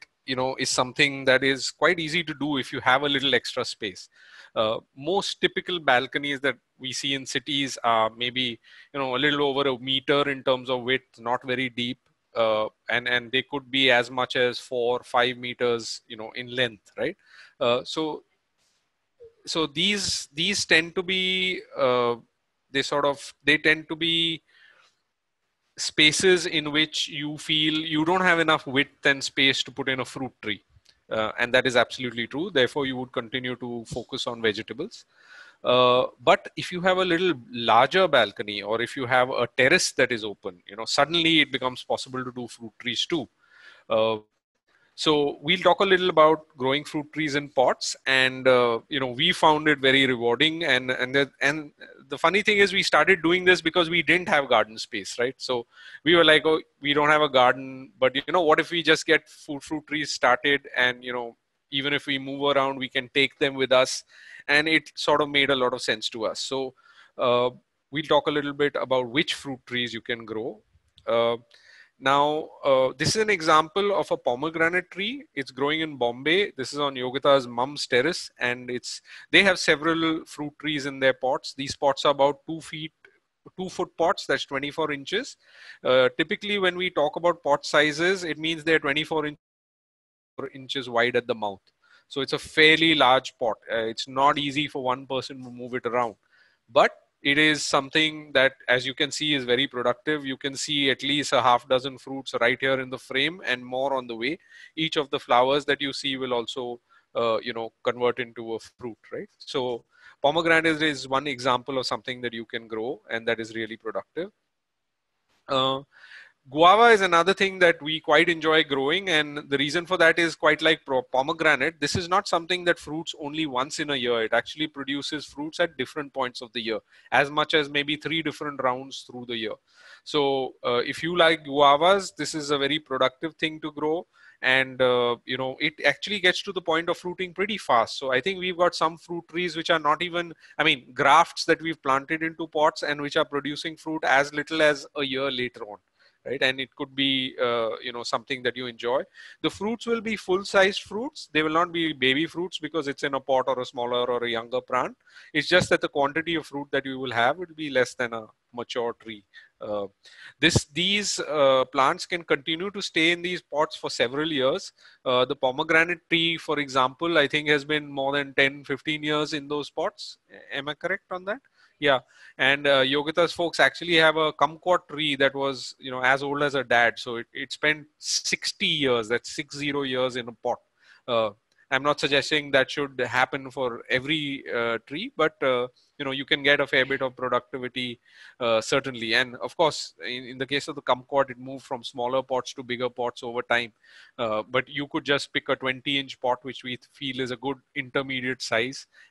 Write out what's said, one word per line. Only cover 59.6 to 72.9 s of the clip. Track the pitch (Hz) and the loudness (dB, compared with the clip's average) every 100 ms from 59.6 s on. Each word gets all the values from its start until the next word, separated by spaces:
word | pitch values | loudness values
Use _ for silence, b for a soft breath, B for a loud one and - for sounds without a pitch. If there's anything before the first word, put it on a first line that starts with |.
fruit | - 156 - | -8 -8 -6
trees | 151 143 | -6 -6
started, | - 127 123 147 139 - - | 0 2 4 2 0 -2 0
and, | 123 123 | 0 0
you | 127 | -8
know, | 123 117 117 _ _ _ | -8 -8 -14 _ _ _
even | 139 139 | -4 -2
if | 143 - | -2 -2
we | 139 | -6
move | 135 139 143 139 | -6 -2 0 2
around, | 135 135 | 0 -2
we | 127 | -6
can | 139 123 143 | -6 -2 0
take | 135 - | 0 0
them | 143 135 | -2 0
with | 131 | 2
us." | 127 131 - - B B B B | 4 4 -2 -12 B B B B
And | 143 156 | 2 4
it | 156 151 - | 0 -2 -6
sort | - 147 | 0 2
of | 143 | 2
made | 143 135 | 2 2
a | 131 | 2
lot | 123 | 0
of | 123 | -2
sense | - 110 - | -4 -4 -6
to | 117 101 | -4 -6
us. | - | -4
So, | - 135 131 - b b b - | -6 -6 -8 -12 b b b -2
uh, | 131 120 123 127 _ _ _ | 2 2 0 -4 _ _ _
we'll | 139 | -6
talk | 156 151 156 | 2 2 2
a | |
little | 147 143 | -2 -2
bit | 143 143 - | -2 -2 -2
about | 127 127 123 | -2 -2 0
which | 127 180 - | -2 -2 -4
fruit | 139 131 - | -10 -12 -8
trees | 123 120 | -6 -6
you | 113 | -6
can | - 117 113 | -8 -8 -8
grow. | 110 123 214 _ _ _ _ - | -8 -8 -10 _ _ _ _ -2
Uh, | 117 117 117 _ b b b b _ | 2 2 0 _ b b b b _
now, | 135 139 147 151 - - 143 | 2 4 4 0 -6 -4 2
uh, | 135 131 | 4 2